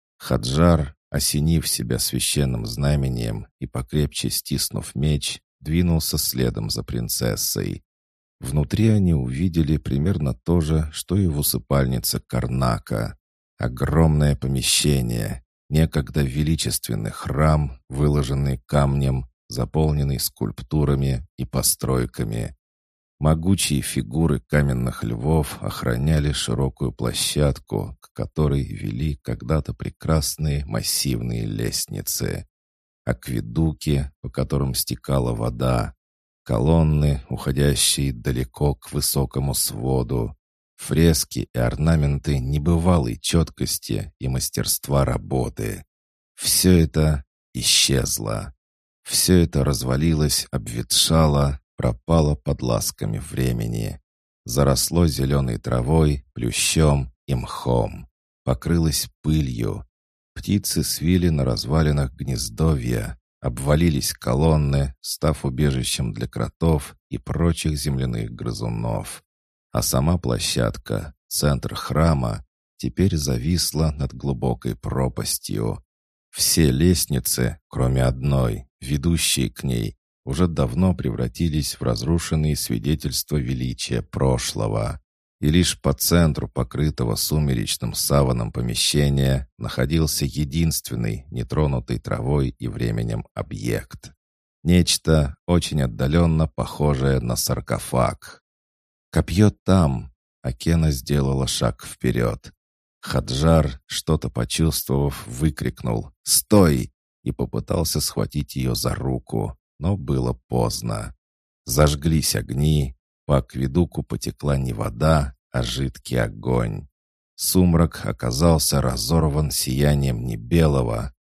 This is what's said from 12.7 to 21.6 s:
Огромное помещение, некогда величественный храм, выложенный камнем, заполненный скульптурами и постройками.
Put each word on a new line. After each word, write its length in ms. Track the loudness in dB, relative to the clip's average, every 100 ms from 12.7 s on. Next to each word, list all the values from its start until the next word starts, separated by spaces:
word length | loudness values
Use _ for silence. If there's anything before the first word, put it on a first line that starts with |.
| -2 -4 -4 -4 -8 _ _ _ -6
Огромное 760 | -6 -2 0 4 4 6 4 2
помещение, 1080 | 0 -2 0 2 2 2 0 -4 -6 -8 -14 _ -2
некогда 540 | 2 2 0 -2 -2
величественный 880 | -2 0 0 0 -2 -4 -4 -6 -6
храм, 720 | -8 -4 2 4 4 0 -6 -8
выложенный 760 | 0 2 2 0 0 -2 -4 -2
камнем, 600 | 2 2 2 0 0 -4 _ -10
заполненный 720 | -6 -2 0 2 2 0 -2
скульптурами 1080 | -4 -6 -6 -6 -4 0 2 2 0 -2 -6 -10
и 80 |
постройками. 1080 | -6 -2